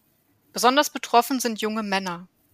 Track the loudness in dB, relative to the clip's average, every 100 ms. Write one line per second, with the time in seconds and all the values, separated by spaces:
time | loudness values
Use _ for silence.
0 | _ _ _ _ _ 0 2 4 2 -2
1 | 0 2 2 0 -4 -4 -6 -6 -4 -4
2 | -4 -10 -14 _ _